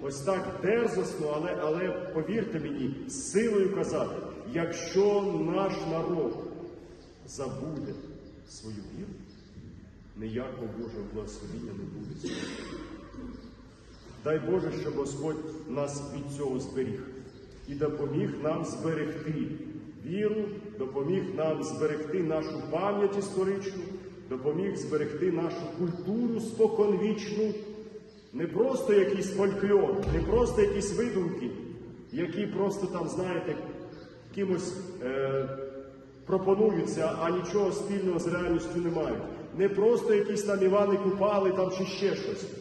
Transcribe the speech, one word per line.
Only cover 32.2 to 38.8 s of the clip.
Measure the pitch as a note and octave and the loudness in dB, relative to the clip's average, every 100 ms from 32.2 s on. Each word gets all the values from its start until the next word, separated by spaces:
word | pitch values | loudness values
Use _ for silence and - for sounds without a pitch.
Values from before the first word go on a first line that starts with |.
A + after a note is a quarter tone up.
| F3 - G3+ | -2 -2 -2
просто | F3+ G3 - F#3 | 0 0 0 -2
там, | F3 D#3+ | -2 -2
знаєте, | C3+ F3+ E3+ - C#3+ - - - - - - - - | -2 0 0 -2 -4 -6 -10 -12 -14 -16 -18 -10 -2
кимось, | F#3+ F3 - - - - | 2 2 0 -6 -8 -6
е, | B2 C3+ C3+ C3+ C3+ - - - - - - - - | -4 0 2 0 0 -4 -8 -10 -14 -16 -20 -18 0
пропонуються, | F#3+ F#3+ G3 A3 E3+ D#3+ E3 D#3+ D#3+ | 2 4 6 6 6 2 2 0 2
а | E3 | 2
нічого | F3+ F3 G#3 G3 | 2 2 2 2
спільного | - - G3+ F#3 E3+ | 2 -2 0 2 2
з | E3+ | 2
реальністю | F3 F3 E3 - | 0 2 2 0
не | F3 | 0